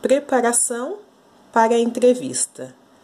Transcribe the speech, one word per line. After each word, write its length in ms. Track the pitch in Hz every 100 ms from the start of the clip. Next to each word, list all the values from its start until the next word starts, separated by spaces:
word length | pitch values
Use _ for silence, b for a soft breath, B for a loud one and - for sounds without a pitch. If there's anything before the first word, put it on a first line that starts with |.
Preparação 920 | - 269 285 254 233 240 - 233 269 415 - _ _ _ _
para 260 | 233 226 233
a 20 |
entrevista. 960 | 233 233 247 247 131 123 - - 131 - _ _